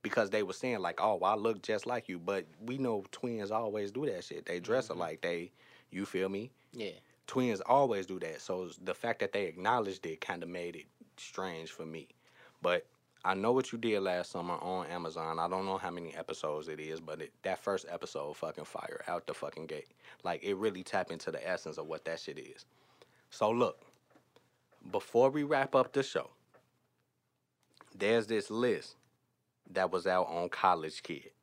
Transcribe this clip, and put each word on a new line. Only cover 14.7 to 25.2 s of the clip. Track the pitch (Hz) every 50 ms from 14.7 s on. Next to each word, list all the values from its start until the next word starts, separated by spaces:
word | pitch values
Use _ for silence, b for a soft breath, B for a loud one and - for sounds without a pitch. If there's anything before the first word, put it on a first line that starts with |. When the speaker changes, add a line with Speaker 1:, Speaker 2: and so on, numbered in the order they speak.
| 92 92 87
Speaker 1:
Amazon. | 76 87 87 85 82 73 85 80 80 80 80
I | 82
don't | 87 92 95 98
know | 98 95
how | 95 90 90
many | 87 87 85 80 76
episodes | 82 80 - - - - 78 76 76 76 80
it | 76 76
is, | 78 78 80 80
but | 80 78 78 78
it, | 78 73 _ _ -
that | 98 92 -
first | - 101 98 92 - 80
episode | 87 85 - - - 73 73 73 78 -
fucking | - 80 80 - 73
fire | - - - - - - - -
out | - 87 85 -
the | - 71
fucking | - - 71 - - 80
gate. | 76 80 73 67 - _ B B B B B -
Like, | 92 87 82 -
it | 98 101
really | 92 104 110 95 92 95
tapped | - - 95 90 -
into | 85 80 - -
the | 80 78 67
essence | 85 92 85 - 80 76
of | 78 78
what | 78 80 76 _
that | 82 82 80
shit | - - 73 -
is. | 62 - - - - _ b b b b b b b b b b b b
So | - - 110 107
look, | 117 120 123 - - - - - _ _ _ _ _ - _ _ _ - _ _ _ _ _ _ _ _ - 95
before | 90 104 - - - 117